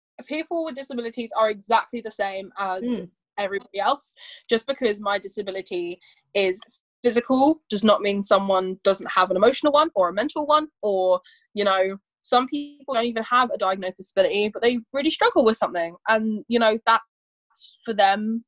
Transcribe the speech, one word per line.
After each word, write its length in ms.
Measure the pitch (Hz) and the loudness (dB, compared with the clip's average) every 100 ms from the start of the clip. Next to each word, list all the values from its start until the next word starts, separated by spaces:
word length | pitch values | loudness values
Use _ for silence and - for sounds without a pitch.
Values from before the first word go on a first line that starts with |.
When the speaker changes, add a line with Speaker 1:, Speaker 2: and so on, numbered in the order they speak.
| _ - - | _ -20 -10
Speaker 1:
people 380 | 302 311 339 | -8 -6 -6
with 100 | 320 | -6
disabilities 560 | 262 269 247 233 240 226 - | -8 -10 -8 -8 -8 -6 0
are 120 | 220 | 0
exactly 500 | 208 208 226 - 240 | 0 0 0 0 -8
the 100 | 214 | -10
same 400 | - 196 190 196 190 | -6 -6 -6 -10 -8
as 240 | 190 185 | -6 -4
Speaker 2:
Mm. 280 | 240 214 175 _ _ - | -4 -6 -8 _ _ -8
Speaker 1:
everybody 400 | 196 196 - 196 | -6 -6 -8 -4
else. 360 | 233 285 - - - - - | -2 -2 -6 -20 -20 -14 -2
Just 180 | 226 - | -2 -2
because 340 | 269 233 208 | -2 -2 -2
my 180 | 202 202 | -4 -4
disability 840 | 196 - 196 190 185 180 175 175 _ _ _ | -6 -10 -8 -8 -8 -6 -6 -10 _ _ _
is 260 | 202 190 185 - _ _ _ | 0 0 -2 -10 _ _ _
physical 580 | 240 233 - 262 285 320 - | 0 0 2 2 4 2 -2
does 140 | 208 | 0
not 160 | 214 202 | 4 4
mean 220 | 202 202 | 2 -2
someone 580 | 196 196 196 185 185 190 | 2 2 2 0 0 -2
doesn't 280 | 202 190 - | 0 0 0
have 200 | 190 185 | 0 2
an 60 | 185 | 4
emotional 360 | 220 269 302 | 2 4 2
one 180 | 285 320 | 2 2
or 140 | - 175 | 2 0
a 40 | |
mental 340 | 196 294 320 294 | 0 -4 -4 0
one, 220 | 302 311 _ | 0 0 _
or, 380 | 208 190 185 180 _ _ _ | -2 0 2 0 _ _ _
you 100 | 208 | -2
know, 340 | 202 190 190 196 _ _ | 0 2 0 -4 _ _
some 240 | - 247 262 | 0 2 2
people 460 | 294 294 285 277 | -6 -10 -14 -6
don't 100 | 240 | -2
even 180 | 240 226 | -2 -4
have 280 | 220 247 247 | 0 2 2
a 80 | 208 | 0
diagnosed 400 | 190 196 185 185 | -2 -2 -6 -10
disability, 500 | - 196 180 196 208 | -6 0 2 2 -2
but 140 | - | 0
they 180 | 233 247 - | 0 0 -4
really 180 | 269 302 | -2 -2
struggle 340 | - 466 339 | 2 2 4
with 120 | 220 226 | 4 2
something. 380 | 180 175 170 180 - | -2 -2 -4 -4 -2
And, 360 | 220 220 214 - | 0 0 -4 -2
you 100 | 233 | 2
know, 200 | 220 220 | 2 2
that's 180 | - 226 - _ _ _ _ - - _ | 2 2 0 _ _ _ _ -18 -18 _
for 100 | - | -6
them, 500 | 208 196 202 214 226 | 2 4 2 -2 -4